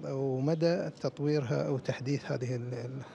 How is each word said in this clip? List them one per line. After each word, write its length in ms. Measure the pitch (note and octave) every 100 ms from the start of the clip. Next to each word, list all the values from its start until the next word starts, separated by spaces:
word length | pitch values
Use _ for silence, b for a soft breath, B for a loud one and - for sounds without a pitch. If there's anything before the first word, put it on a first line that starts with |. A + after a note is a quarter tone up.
ومدى 840 | D3 C3+ C3+ B2+ C#3 E3 E3+ F3+ D#3+
تطويرها 800 | - C#3 - D3 D3+ A#2+ C#3+ D3+
وتحديث 640 | C3+ - A#2+ B2+ C#3 -
هذه 240 | C3+ B2 B2+
ال-، 180 | B2
ال-، 280 | A#2+ A#2+ C3+ -